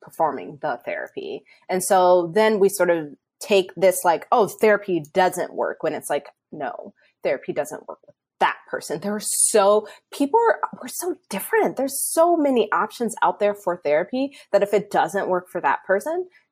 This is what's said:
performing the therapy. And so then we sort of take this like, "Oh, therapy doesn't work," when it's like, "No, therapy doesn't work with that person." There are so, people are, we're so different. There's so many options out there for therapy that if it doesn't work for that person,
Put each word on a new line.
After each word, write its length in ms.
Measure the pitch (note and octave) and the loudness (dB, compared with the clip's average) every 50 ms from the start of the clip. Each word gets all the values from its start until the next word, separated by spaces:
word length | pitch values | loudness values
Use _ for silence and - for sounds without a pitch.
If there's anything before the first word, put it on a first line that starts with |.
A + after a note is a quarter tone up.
performing 560 | - - - - D#3+ D3 C3 A#2 F2+ - D#3+ C#3+ | -20 -10 -4 -2 -2 -2 -2 -4 -10 -14 -12 -10
the 180 | - D3 B2 - - | -8 -8 -8 -8 -8
therapy. 580 | - - - - - - - - - - - - _ _ _ _ | -10 -10 -8 -10 -10 -12 -12 -12 -10 -12 -12 -14 _ _ _ _
And 160 | - F#3 F#3 F#3 | -6 -6 -4 0
so 480 | - G3+ F#3 F3+ F3 F3+ F3+ E3+ E3 E3 | 2 4 4 6 6 6 4 2 2 0
then 260 | G#3+ A3 A3 A3 G3 | 2 2 2 4 4
we 100 | G3 F#3+ | 2 2
sort 200 | F#3+ - F3 F3 | 2 2 2 2
of 240 | E3+ E3 D3+ D3 C3+ - _ _ _ - | 0 0 -2 -8 -14 -20 _ _ _ -12
take 340 | - - G#3 G3 F#3 - - | -2 0 2 2 2 0 -2
this 300 | E3+ F#3+ F#3 F3+ - - | 2 2 2 2 2 2
like, 200 | F3+ D#3+ D3+ - - | 0 0 0 0 0
"Oh, 160 | - B3+ G3+ | 2 2 2
therapy 560 | F3 - - - G#3+ G#3 G3+ - G3 F3+ E3 D3 - - | 0 0 2 2 4 4 2 0 -2 -2 -2 -4 -2 0
doesn't 400 | F#3+ F#3 F3+ F3+ G3 - - - | 0 2 2 0 -2 -6 -6 -4
work," 300 | - - - - - - | -4 -4 -4 -4 -4 -6
when 100 | D#3 D3+ | -6 -6
it's 160 | A#2+ - - | -6 -6 -4
like, 180 | D3+ D3 - - - _ _ _ - | -4 -4 -6 -10 -20 _ _ _ -12
"No, 400 | D#3 C#3 A#2+ - - - G#3 - _ _ _ _ _ | -10 -10 -10 -10 -12 -14 -18 -20 _ _ _ _ _
therapy 300 | - F3 C#3+ - - - | -4 -4 -2 -4 -6 -8
doesn't 340 | E3+ - F3+ - - - - - | -6 -6 -6 -6 -10 -14 -14 -16
work 100 | - - _ | -18 -20 _
with 80 | _ _ _ _ _ _ - | _ _ _ _ _ _ 0
that 160 | - D#3 - - - - | 0 0 0 -4 -10 -12
person." 320 | - - - - D3 D#3+ | -12 -10 -8 -8 -8 -8
There 120 | G3 G3+ G#3 | -6 -6 -8
are 60 | G#3+ | -6
so, 640 | - - - - - - - G#3+ G3 G3+ G#3 G#3+ G#3 - - - _ _ - | -6 -4 0 2 2 4 4 4 6 6 6 4 2 -2 -10 -20 _ _ -4
people 260 | - C#4 C#4 C#4+ A#4 | -2 0 2 2 4
are, 220 | A#4 A4 - - - - - - | 4 4 2 0 -2 -10 -10 -12
we're 60 | - | -14
so 300 | C4 - - F4 F4+ D#4+ - _ - | -12 -10 -8 -6 -6 -6 -8 _ -10
different. 460 | - F#3+ - - - A4 F#4 E3+ - | -10 -8 -4 -2 0 2 2 0 0
There's 260 | - C4+ C4+ - - | -2 -4 -4 -4 -6
so 360 | - - - E4 E4 F4 F4 | -6 -2 2 2 4 4 4
many 340 | E4 C#4+ C#4 C4 A#3 G3 - | 2 2 2 2 2 2 0
options 420 | - E3+ G3+ G#3+ - - A#3+ G#3 - - | 0 -2 -2 -4 -4 -6 -6 -6 -2 0
out 180 | - F3 - - | 0 0 0 2
there 140 | G#3 G#3 G3+ | 0 0 -2
for 220 | G3+ - F#3 F3 | -2 -4 -4 -4
therapy 600 | F3 - C#3+ D3 D#3 F#3 - - C4 C#4 C#4 - - - _ - | -2 -2 0 0 0 0 -2 -4 -4 -4 -4 -8 -12 -4 _ 0
that 100 | G3+ G3 | 0 2
if 100 | G3 A3 | 2 0
it 160 | G3+ - - | 0 0 0
doesn't 380 | - E3 C#3+ D#3+ F#3 G3 - | 0 0 0 0 -2 -4 -2
work 220 | - F#3 F3+ F3+ - | -2 -2 -2 -4 -6
for 100 | - F3 | -8 -4
that 240 | D#3+ C#3+ - - - | -2 -2 -2 -2 0
person, 460 | - F#3+ G3+ - D4+ E4 F4+ F#4 - _ _ _ _ | 0 -2 0 -2 -4 -6 -6 -6 -8 _ _ _ _